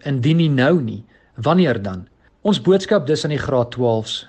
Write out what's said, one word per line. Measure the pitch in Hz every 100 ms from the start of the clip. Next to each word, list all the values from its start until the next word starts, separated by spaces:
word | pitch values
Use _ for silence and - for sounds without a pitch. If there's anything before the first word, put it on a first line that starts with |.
| 147
indien | 135 120 165
nie | 165
nou | 135 131 175
nie, | 113 104 - _ _
wanneer | - 113 175 165 113
dan? | 98 92 87 _ _ _
Ons | 208 175
boodskap | 170 190 196 208 139
dus | 151
aan | 156
die | 147
graad | - 131 120
twaalfs | 123 123 113 107 -